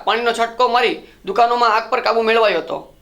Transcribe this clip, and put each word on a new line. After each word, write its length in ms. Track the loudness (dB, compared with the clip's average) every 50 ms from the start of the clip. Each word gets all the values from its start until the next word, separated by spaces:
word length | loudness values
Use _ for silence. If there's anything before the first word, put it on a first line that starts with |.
| -2
પાણીનો 260 | -2 -2 0 -2 -2
છંટકાવ 400 | -2 -2 -4 -4 0 0 0 2
મારી 240 | 2 2 0 0 -2 -4 -10 -18 -20 _ -10
દુકાનોમાં 500 | -4 0 2 2 2 2 2 2 2 2
આગ 140 | 0 -2 -2
પર 120 | -4 -2
કાબુ 220 | -2 0 0 0 0
મેળવાયો 400 | 2 2 2 2 2 0 -2 -4
હતો. 140 | -6 -10 -10 -12 -16 _ _